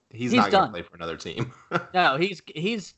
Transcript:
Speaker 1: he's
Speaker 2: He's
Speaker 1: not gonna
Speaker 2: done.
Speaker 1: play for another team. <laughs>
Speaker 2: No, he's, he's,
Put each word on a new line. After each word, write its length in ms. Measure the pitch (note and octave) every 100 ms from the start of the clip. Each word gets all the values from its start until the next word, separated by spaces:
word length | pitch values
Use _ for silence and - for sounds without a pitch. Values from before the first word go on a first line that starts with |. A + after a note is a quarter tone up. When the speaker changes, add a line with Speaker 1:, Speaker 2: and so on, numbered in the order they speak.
| _
Speaker 1:
he's 200 | A2+ B2
Speaker 2:
He's 20 |
Speaker 1:
not 180 | A#3 G3+
gonna 140 | G3 C#3
Speaker 2:
done. 60 |
Speaker 1:
play 80 | F2+
for 120 | - F2
another 220 | E2 D#2
team. 340 | F2+ F#2 B2+ -
<laughs> 60 | - - -
Speaker 2:
No, 240 | F3+ E3 C3+
he's, 240 | G3 F3 - D#3
he's, 380 | F#3+ A3+ -